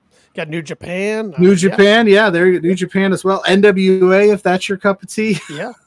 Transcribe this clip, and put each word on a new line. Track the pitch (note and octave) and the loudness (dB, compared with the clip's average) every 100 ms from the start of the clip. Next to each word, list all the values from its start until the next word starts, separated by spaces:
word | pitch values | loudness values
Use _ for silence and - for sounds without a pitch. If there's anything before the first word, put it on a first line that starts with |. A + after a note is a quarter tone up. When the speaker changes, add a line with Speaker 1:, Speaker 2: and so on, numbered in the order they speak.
| _ _ _ | _ _ _
Speaker 1:
Got | - D#3+ | -12 -10
New | E3 | -10
Japan. | D3 D3+ - F3+ G3+ A3 A3 | -10 -14 -12 -8 -6 -6 -8
Uh, | E3+ | 2
Speaker 2:
New | F3+ | 2
Speaker 1:
yeah. | |
Speaker 2:
Japan, | G3 F#3 F#3+ G3 A3 A3+ | 4 2 2 4 4 4
yeah, | G3 A3 | 4 2
there, | E3+ F#3 F3 | 2 0 0
New | E3 | -2
Speaker 1:
Yep. | F#3 | -4
Speaker 2:
Japan | F3+ G3 G3 | -4 -2 -2
as | F3+ | -2
well. | F#3 F3+ - | -2 -2 0
N | F#3+ | 2
W | G#3 F#3+ F#3+ F#3+ F#3 | 2 2 2 2 2
A, | F#3+ G#3 | 4 2
if | G3+ | 2
that's | F#3 F#3 - | 0 -2 -4
your | F#3+ | -6
cup | G3+ G3 | -4 -4
of | F#3 | -6
tea. | - A3 E3 | -6 -4 -4
<laughs> | - | -8
Speaker 1:
Yeah, | D3+ G#3+ A#3+ | -12 -14 -16